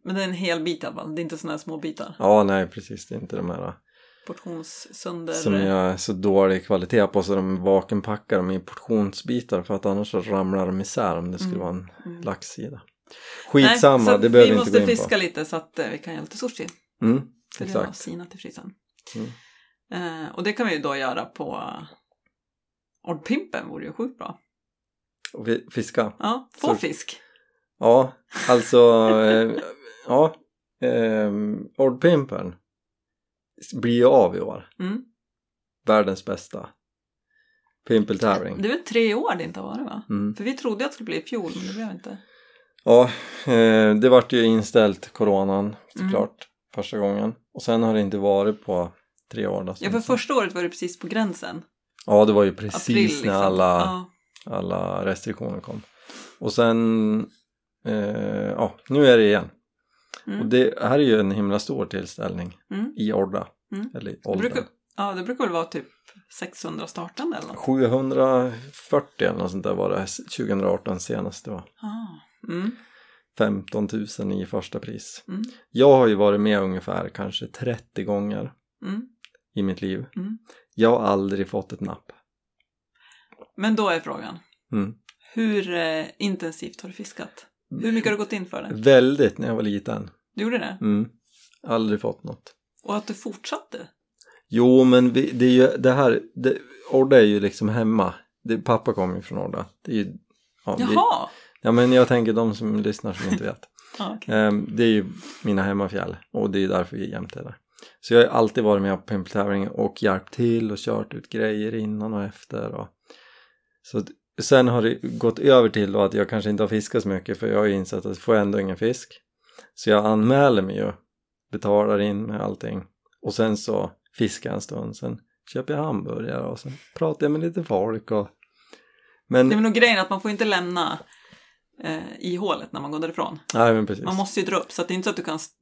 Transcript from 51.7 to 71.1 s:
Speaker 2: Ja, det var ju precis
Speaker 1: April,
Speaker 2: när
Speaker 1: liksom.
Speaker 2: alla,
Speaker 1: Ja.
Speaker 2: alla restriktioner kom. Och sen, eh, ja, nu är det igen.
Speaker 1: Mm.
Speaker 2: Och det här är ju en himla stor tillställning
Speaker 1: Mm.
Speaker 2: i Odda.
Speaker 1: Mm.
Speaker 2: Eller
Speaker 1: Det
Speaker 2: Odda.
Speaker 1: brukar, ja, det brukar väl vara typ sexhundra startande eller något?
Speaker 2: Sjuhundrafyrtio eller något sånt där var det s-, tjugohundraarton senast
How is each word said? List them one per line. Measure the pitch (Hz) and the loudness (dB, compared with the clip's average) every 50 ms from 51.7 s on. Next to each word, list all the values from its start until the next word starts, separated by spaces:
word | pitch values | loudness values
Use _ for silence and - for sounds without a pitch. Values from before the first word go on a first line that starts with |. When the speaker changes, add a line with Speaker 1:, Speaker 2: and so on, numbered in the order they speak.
| _ _ _ _ _ _ - | _ _ _ _ _ _ -2
Speaker 2:
Ja, | - 107 104 107 | 4 6 6 6
det | 107 104 | 6 6
var | 101 101 | 4 4
ju | 95 92 | 2 0
precis | - 104 104 - - - | -4 -10 -10 -10 -8 -4
Speaker 1:
April, | - 120 | 0 2
Speaker 2:
när | 233 220 214 | 2 2 2
Speaker 1:
liksom. | - 214 220 220 | 0 -2 -2 0
Speaker 2:
alla, | 196 196 196 - 95 - 190 185 180 175 175 185 185 180 185 - _ _ _ _ _ - - | 0 2 2 2 2 4 4 4 4 4 2 0 -2 -6 -10 -14 _ _ _ _ _ -20 -14
Speaker 1:
Ja. | - - | -10 -8
Speaker 2:
alla | 95 92 92 90 92 92 92 92 92 95 | -8 -6 -4 -4 -4 -4 -4 -6 -4 -4
restriktioner | 98 95 - - 113 104 - - - 95 95 | -4 -4 -6 -6 -10 -10 -8 -8 -10 -10 -10
kom. | 92 - 95 107 - _ _ _ _ - - - - - - _ | -12 -12 -14 -14 -14 _ _ _ _ -20 -20 -20 -20 -20 -18 _
Och | - 110 - | -8 -6 0
sen, | - 117 117 113 113 113 113 113 113 110 107 107 107 110 - _ _ _ _ _ _ _ _ _ _ _ | 2 2 4 4 2 2 2 2 2 2 0 0 -2 -4 -6 _ _ _ _ _ _ _ _ _ _ _
eh, | 117 107 107 101 101 104 107 104 101 104 101 104 101 | -6 -4 -4 -4 -4 -4 -6 -6 -4 -4 -4 -4 -6
ja, | 101 - 113 98 - _ _ - | -4 -4 -4 -4 -6 _ _ -2
nu | 131 143 147 | 2 4 6
är | 135 123 117 | 8 8 8
det | 110 | 8
igen. | 104 104 101 87 87 - _ _ _ _ _ _ _ _ _ _ _ - - _ | 6 4 2 0 -4 -14 _ _ _ _ _ _ _ _ _ _ _ -20 -16 _
Speaker 1:
Mm. | - - 104 | -10 -6 -6
Speaker 2:
Och | 117 | -2
det | 107 120 127 127 220 - - 120 | 2 4 4 4 4 0 -2 -2
här | 107 131 147 | 0 2 4
är | 147 | 4
ju | 131 110 107 | 4 4 4
en | 104 98 | 2 0
himla | 98 107 101 98 98 104 | 0 -2 -2 0 -2 -2
stor | - - 139 127 101 | -2 -4 -6 -6 -6
tillställning | - - 95 90 90 - - 107 95 92 90 87 90 95 _ _ _ | -6 -6 -8 -10 -10 -12 -10 -8 -8 -8 -8 -10 -12 -14 _ _ _
Speaker 1:
Mm. | 196 196 214 302 - | -8 -8 -8 -8 -6
Speaker 2:
i | - 107 107 107 | -4 -4 -2 0
Odda. | 101 98 95 95 98 - - _ _ _ _ - | -2 -2 -2 -4 -8 -8 -10 _ _ _ _ -12
Speaker 1:
Mm. | 196 214 254 - | -12 -10 -10 -12
Speaker 2:
Eller | - - 101 | -12 -12 -12
Speaker 1:
Det | - - _ - | -14 -12 _ -6
Speaker 2:
Odda. | 196 190 | -4 -2
Speaker 1:
brukar, | 214 247 254 262 - - _ _ _ _ _ | -4 -4 -4 -6 -8 -8 _ _ _ _ _
ja, | - 202 202 190 | -6 -6 -6 -6
det | 185 180 | -8 -8
brukar | 208 254 254 269 | -8 -6 -4 -4
väl | 202 175 | -2 -2
vara | 165 165 | -4 -4
typ | 165 - 156 131 - _ _ _ - _ 196 _ _ - - | -4 -8 -12 -12 -12 _ _ _ -20 _ _ _ _ -16 -14
sexhundra | 180 175 - - - 170 160 151 - | -14 -14 -14 -14 -14 -12 -10 -10 -12
startande | 165 - - 170 180 - - 277 339 320 | -12 -12 -14 -14 -14 -12 -8 -8 -8 -8
eller | - - - | -8 -10 -12
något? | - | -14
Speaker 2:
Sjuhundrafyrtio | - - - 131 135 131 113 120 131 135 131 135 135 131 131 131 127 127 127 117 117 127 143 - - - - - 143 139 - _ _ - 92 | -8 -2 -2 0 2 2 2 2 0 0 0 0 2 2 4 4 2 0 0 -6 -10 -16 -20 -20 -20 -6 -2 0 0 0 -2 _ _ -2 -2
eller | 87 87 | 0 -2
något | 92 92 | -6 -6
sånt | 90 98 92 | -6 -6 -4
där | 104 95 | -4 -4
var | 92 95 95 | -2 -2 -2
det | 95 95 95 | -2 -4 -4
s-, | 95 - - - - - | -6 -10 -14 -14 -14 -10
tjugohundraarton | - 120 104 101 98 95 95 92 95 - 107 98 90 | -8 -4 -4 -2 0 0 0 -2 -2 -4 -6 -8 -8
senast | - - | -6 -6